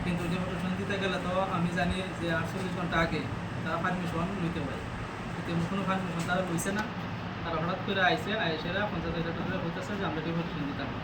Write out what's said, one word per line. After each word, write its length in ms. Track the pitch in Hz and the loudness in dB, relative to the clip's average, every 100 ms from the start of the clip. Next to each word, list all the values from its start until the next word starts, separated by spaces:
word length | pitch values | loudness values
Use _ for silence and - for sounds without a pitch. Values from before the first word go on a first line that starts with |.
কিন্তু 200 | 87 87 170 | 0 0 2
ডেপুটেশন 400 | 180 180 175 180 185 | 0 0 0 0 0
দিতে 160 | 202 196 | 0 0
গেলে 140 | 190 185 180 | 2 2 2
তো 60 | 185 190 180 | 2 2 2
আমি 140 | 170 175 | 2 4
জানি 200 | 175 185 180 165 | 2 2 0 0
যে 80 | 165 165 | 2 2
আটচল্লিশ 320 | 165 185 185 175 | 2 0 -2 0
ঘন্টা 200 | 175 170 165 | 0 2 2
আগে 160 | 160 139 - - - | 2 -2 -4 -4 -4
তারা 140 | 165 160 | -2 0
পারমিশন 420 | 175 180 175 165 175 202 | 0 0 0 0 0 0
নিতে 160 | 170 170 131 | 0 0 -2
হয়, 160 | - - - - - - | -4 -6 -6 -6 -6 -6
কিন্তু 160 | - 165 | -4 -2
এমন 120 | 170 165 | 0 2
কোনো 100 | 196 185 | 0 2
পারমিশন 340 | 190 185 170 170 | 0 0 -2 0
তারা 120 | 180 | 2
লইছে 300 | 180 165 196 202 | 2 0 0 -2
না। 60 | 226 - - - - - | -2 -4 -6 -6 -6 -6
তারা 140 | 165 160 | -4 -2
হঠাৎ 180 | 165 185 - | 0 -2 0
করে 160 | 196 180 | 4 6
আইছে, 220 | 165 - 214 175 | 4 2 0 2
আইসেরা 360 | 156 170 185 208 | 0 0 0 0
পঞ্চায়েত 240 | 175 170 165 | 0 0 0
সেক্রেটারি 440 | 165 165 190 185 170 | 0 0 -2 0 -2
বলতেছে 260 | 170 - 202 | -4 -4 -2
যে 40 | 185 | 0
আমরা 120 | 156 160 | 0 0
ডেপুটেশন 380 | 170 165 160 139 | 0 0 -2 -2
দিতাম। 200 | 143 135 131 | -2 -4 -4